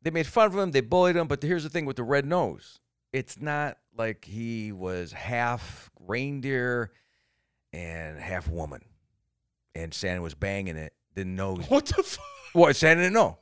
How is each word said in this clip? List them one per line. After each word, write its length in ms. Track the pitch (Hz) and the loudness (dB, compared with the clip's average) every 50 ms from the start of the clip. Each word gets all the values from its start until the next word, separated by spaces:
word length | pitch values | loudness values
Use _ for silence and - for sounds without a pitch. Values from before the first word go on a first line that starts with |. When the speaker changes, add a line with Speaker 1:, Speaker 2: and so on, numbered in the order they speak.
Speaker 1:
They 80 | _ 165 | _ -2
made 160 | 160 165 156 | -2 -2 -4
fun 200 | - - 233 220 214 | 0 4 4 4 4
of 100 | 180 202 | 4 0
him. 140 | 196 180 | -2 2
They 80 | 143 135 | 2 0
bullied 340 | 120 113 170 180 180 180 170 | 2 4 4 4 4 4 4
him. 100 | 175 165 151 | 2 0 -2
But 140 | 143 135 | -4 -4
here's 200 | - 151 180 170 | -2 -2 -2 -2
the 80 | 147 156 | -4 -4
thing 160 | 143 175 156 | -4 -4 -4
with 100 | 139 127 | -4 -6
the 60 | 127 | -6
red 240 | 120 117 143 143 139 | -2 0 0 0 2
nose. 540 | 143 170 180 151 101 76 - - - - _ _ _ _ _ _ _ - | 0 0 0 0 -2 -4 -8 -16 -20 -20 _ _ _ _ _ _ _ -6
It's 260 | 131 131 - - - | -6 -6 -6 -12 -10
not 380 | 151 151 147 147 147 139 - _ _ _ _ | -6 -6 -4 -4 -4 -6 -8 _ _ _ _
like 300 | 113 113 113 107 _ - | -4 -4 -4 -4 _ -12
he 460 | - 101 110 117 117 117 113 107 107 | -14 -10 -8 -6 -6 -6 -6 -6 -8
was 400 | 101 92 92 92 92 90 87 82 | -8 -6 -6 -4 -4 -4 -6 -8
half 800 | - - - 95 120 120 120 120 120 120 - - - - - - _ _ | -10 -10 -6 -4 -2 0 0 0 -2 -4 -6 -12 -14 -16 -18 -20 _ _
reindeer 920 | 85 90 107 120 135 143 143 139 123 139 135 127 123 123 123 120 117 107 _ _ _ _ _ _ _ _ _ _ _ _ _ _ _ _ | -8 -6 -4 -4 -4 -4 -6 -6 -4 -4 -2 -2 0 0 -2 -2 -4 -6 _ _ _ _ _ _ _ _ _ _ _ _ _ _ _ _
and 460 | - 82 87 82 82 82 78 78 76 73 | -14 -12 -10 -8 -8 -8 -10 -10 -12 -12
half 300 | - 90 92 90 78 78 | -8 -6 -6 -6 -4 -4
woman. 360 | 80 82 78 76 67 - _ _ _ _ _ _ _ _ _ _ _ _ _ _ _ _ _ _ _ | -6 -4 -6 -8 -10 -16 _ _ _ _ _ _ _ _ _ _ _ _ _ _ _ _ _ _ _
And 200 | 80 82 80 80 | -10 -10 -8 -8
Santa 260 | - - 92 90 90 | -6 -4 -4 -4 -4
was 140 | 85 82 73 | -6 -8 -6
banging 420 | 71 95 98 98 101 98 92 80 | -6 -4 -4 -4 -4 -6 -6 -8
it. 160 | 78 78 73 _ _ _ _ _ | -8 -10 -12 _ _ _ _ _
Didn't 220 | 98 95 92 92 | -8 -8 -6 -4
know. 180 | 92 95 98 95 | -4 -4 -4 -4
Speaker 2:
What 320 | 90 - - 262 277 285 | -6 0 2 2 2 4
the 160 | - - - | 2 -2 0
fuck? 220 | 381 - - - - - - - - - | 0 -2 -6 -10 -10 -18 -20 -20 -20 0
Speaker 1:
What? 240 | - 170 175 147 139 | 8 8 10 10 8
Santa 240 | - 160 156 165 170 | 6 8 6 6 6
didn't 140 | 175 180 202 | 6 4 6
know. 240 | 226 196 98 82 _ | 4 4 4 2 _